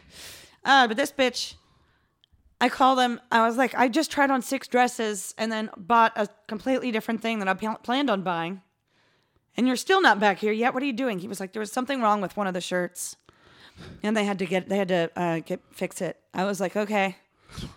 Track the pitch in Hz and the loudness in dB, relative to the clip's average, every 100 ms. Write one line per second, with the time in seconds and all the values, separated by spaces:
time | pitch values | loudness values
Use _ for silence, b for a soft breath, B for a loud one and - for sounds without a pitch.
0 | B B B B B B - 269 240 220 | B B B B B B 4 6 6 2
1 | 285 - 254 247 - - _ _ _ _ | -2 0 0 0 -8 -12 _ _ _ _
2 | _ _ _ _ _ _ 240 - 262 262 | _ _ _ _ _ _ -2 4 4 4
3 | 247 226 - 233 226 233 247 - 254 226 | 2 -2 0 2 2 2 0 2 2 2
4 | 302 - 277 262 - 269 - 247 247 - | 0 2 2 2 -2 -6 0 2 2 0
5 | 220 202 - - 220 220 220 - 170 233 | -4 -4 -8 -6 -4 -4 -6 -10 2 4
6 | 226 - 202 - - 214 262 262 247 214 | 4 2 -4 -6 -12 -6 -2 0 0 -4
7 | - 226 226 220 190 190 214 220 - 262 | -4 -4 -2 -2 -2 -2 -4 -6 -2 0
8 | 285 196 180 170 165 190 _ _ _ _ | 0 0 -2 -4 -4 -8 _ _ _ _
9 | _ _ _ _ _ - 254 247 - 381 | _ _ _ _ _ 0 0 0 2 6
10 | 302 208 208 185 208 220 240 254 285 220 | 6 6 4 2 0 0 0 0 -2 -2
11 | 262 185 202 - 190 220 208 254 254 269 | -2 -2 -6 -10 -10 -8 -6 -6 -4 0
12 | 220 208 180 - 196 180 - 180 180 - | 2 2 0 -4 -4 -4 -4 -2 -4 -6
13 | - - _ B B B B B B B | -12 -14 _ B B B B B B B
14 | 208 220 202 196 180 185 - 196 185 180 | -2 0 0 -2 -2 -2 0 -2 2 0
15 | 165 - 175 165 - 135 - - 180 - | 0 -2 -2 -2 -4 -8 -8 -8 -8 -6
16 | 165 - _ - 196 190 190 208 208 214 | -8 -8 _ -4 -2 -2 -4 -2 -2 0
17 | 190 180 _ _ B B B | 0 -4 _ _ B B B